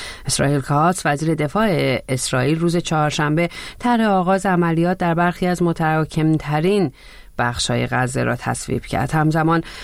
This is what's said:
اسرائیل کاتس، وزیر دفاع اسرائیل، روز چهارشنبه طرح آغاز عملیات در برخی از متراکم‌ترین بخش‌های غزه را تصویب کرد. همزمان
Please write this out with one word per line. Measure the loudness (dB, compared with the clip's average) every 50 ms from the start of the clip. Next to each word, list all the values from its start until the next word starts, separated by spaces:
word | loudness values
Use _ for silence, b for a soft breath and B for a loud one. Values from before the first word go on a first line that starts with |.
| B B B B B
اسرائیل | -6 -2 0 0 2 0 0
کاتس، | 0 0 0 2 2 2 0 0 0
وزیر | -2 -2 0 0 0 0
دفاع | 0 0 -2 0 0 0 2 2 2 0 0 0 -2 -2 -4
اسرائیل، | -4 -4 -2 -2 0 0 2 2 0 2
روز | 0 0 0 0
چهارشنبه | -2 0 0 0 0 0 0 0 0 0 2 0 0 -2 B B B B B B
طرح | 0 2 2 2 4 4
آغاز | 2 2 2 2 0 2 2
عملیات | 2 2 2 2 2 2 2 2 0 0 0
در | 0 0 2
برخی | 2 2 0 0 0 0 0
از | 0 2 2
متراکم‌ترین | 0 2 0 0 2 2 2 0 0 -2 0 2 2 2 0 0 -2 -2 0 2 2 2 2 2 0 B B B B B B B B B -2
بخش‌های | -2 -2 -2 -2 -2 -2 0 -2 -2 -2
غزه | 0 0 -2 0 -2 -2 -2
را | -2 -2
تصویب | -4 -4 -6 -6 -6 -4 -4 -4 -4 -4
کرد. | -4 -4 -2 -2 0
همزمان | 0 2 2 2 2 2 2 2 2 2 0 B B B